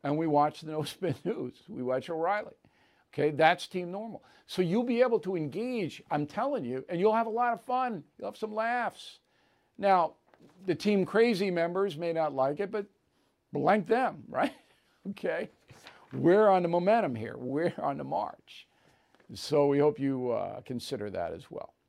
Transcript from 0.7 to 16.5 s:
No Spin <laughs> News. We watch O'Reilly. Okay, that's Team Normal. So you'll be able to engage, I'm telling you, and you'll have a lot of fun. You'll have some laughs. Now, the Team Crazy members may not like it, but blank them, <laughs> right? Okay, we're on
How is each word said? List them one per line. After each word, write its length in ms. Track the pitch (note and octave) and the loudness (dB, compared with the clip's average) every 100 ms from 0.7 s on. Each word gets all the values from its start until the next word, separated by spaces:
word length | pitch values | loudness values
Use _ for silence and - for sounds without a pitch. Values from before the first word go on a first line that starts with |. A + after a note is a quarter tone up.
No 100 | D#3 | -6
Spin 320 | D3 - F3+ - | -6 -4 -4 -4
<laughs> 40 | |
News. 380 | F3 A3+ B2+ - - | -4 -6 -8 -12 -16
We 160 | G3 | -8
watch 260 | B2 C3 D3 | -2 -2 -4
O'Reilly. 460 | D#3+ E3 G#3 - - _ _ _ _ _ | -2 0 -2 -6 -18 _ _ _ _ _
Okay, 160 | - D3 | 0 0
that's 380 | C#3+ D#3+ F3+ - | 6 4 4 -2
Team 240 | F#3 F3 | -8 -6
Normal. 320 | F#3+ A3+ F3+ _ _ _ | -8 -10 -14 _ _ _
So 120 | - | -2
you'll 220 | F3 G#3 | 0 2
be 200 | B3 A#3 | 2 2
able 180 | B3 A3+ | 4 2
to 160 | F3+ F#3 | -2 -4
engage, 640 | D3+ D#3 A#3+ B3 D#3+ - - | -4 -6 -6 -4 -6 -8 -6
I'm 160 | D3 D3 | -4 -4
telling 380 | - C4+ C4+ | -4 -4 -4
you, 200 | B2 B2+ - | -6 -8 -6
and 100 | E3+ | 0
you'll 160 | G#3 | 2
have 140 | A3 A3+ | 2 0
a 20 | |
lot 220 | A3 A#3+ | 0 -2
of 100 | A#3 | -2
fun. 400 | - B3+ B3+ G3+ C#3 _ | -4 -2 -2 -6 -12 _
You'll 120 | G3+ | -12
have 60 | G#3 | -8
some 200 | G#3+ G#3+ | -8 -4
laughs. 640 | A3+ B3 G#3+ - - - _ _ _ _ _ - | -2 -2 -4 -8 -20 -20 _ _ _ _ _ -2
Now, 360 | G3 F#3 D#3+ - _ _ - _ F#3 | 4 4 4 -4 _ _ -20 _ -4
the 80 | |
Team 320 | E3+ G#3 G3+ F3+ | 0 4 2 4
Crazy 460 | G#3 A#3 F#3+ G3 | 4 4 4 0
members 440 | F3 E3+ F3 G3+ D3 | 0 0 0 -2 -2
may 160 | E3+ | -2
not 220 | E3 D#3 | 0 0
like 240 | C3+ C3+ D3 | 2 0 0
it, 140 | F#3+ | -4
but 140 | G#3+ G3+ _ _ _ _ _ _ | -4 -8 _ _ _ _ _ _
blank 340 | C#3+ C#3+ G#3+ E3+ | -2 2 2 4
them, 380 | A3+ A#3+ D3 | 2 2 -4
<laughs> 40 | - | -6
right? 260 | - F3 - _ _ _ _ G3 | -2 -2 -4 _ _ _ _ -12
Okay, 380 | G3 F3+ E3 - _ _ - - - _ | -6 -4 -4 -8 _ _ -20 -20 -20 _
we're 360 | C3 D3+ G3 | 0 4 6
on 140 | G#3+ | 6